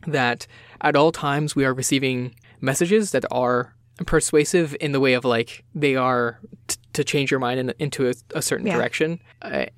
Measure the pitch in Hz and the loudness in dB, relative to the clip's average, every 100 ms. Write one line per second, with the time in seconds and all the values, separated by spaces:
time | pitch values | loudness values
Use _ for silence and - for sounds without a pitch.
0 | - 147 123 123 - - - - 151 143 | -4 0 0 -2 -8 -20 -20 -4 2 4
1 | 156 160 147 143 151 - 135 131 127 139 | 4 2 -2 -2 -2 0 0 0 0 0
2 | 131 127 123 - _ - 131 135 175 214 | 0 -2 -6 -12 _ -8 -4 0 2 2
3 | 202 131 - 123 123 123 120 _ _ - | 2 -2 -2 0 0 0 -2 _ _ -12
4 | - 160 - 156 147 180 160 147 151 139 | 0 0 4 4 4 2 0 -2 -2 2
5 | 135 127 123 117 117 - _ - 143 131 | 4 4 2 0 0 -8 _ -2 0 2
6 | 127 123 120 117 - - - - _ - | 2 0 0 -4 -16 -18 -12 -12 _ -6
7 | 143 147 135 139 123 127 127 - 147 - | -2 -2 0 0 0 -2 -4 -4 -4 -2
8 | 127 - - 160 - - 220 131 117 - | -2 -2 -6 -8 -4 -4 -2 -2 -2 0
9 | 160 170 _ - - - - | -2 -4 _ -18 -8 -6 -6